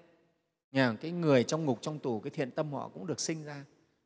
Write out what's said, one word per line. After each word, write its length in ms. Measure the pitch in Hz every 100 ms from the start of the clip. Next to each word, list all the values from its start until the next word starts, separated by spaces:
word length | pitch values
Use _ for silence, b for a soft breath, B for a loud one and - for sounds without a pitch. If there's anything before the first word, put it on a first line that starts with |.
| - _ _ _ _ _ _
Nhà, 220 | 135 127 110
cái 100 | 156
người 340 | 175 165 135
trong 200 | 117 156
ngục, 140 | 160 113
trong 160 | - 151
tù, 220 | 147 110
cái 100 | 139
thiện 200 | 143 123
tâm 220 | 143 151
họ 180 | 135 113
cũng 120 | 156 185
được 140 | 147
sinh 240 | - 165
ra, 200 | 147 147 143 _ _ _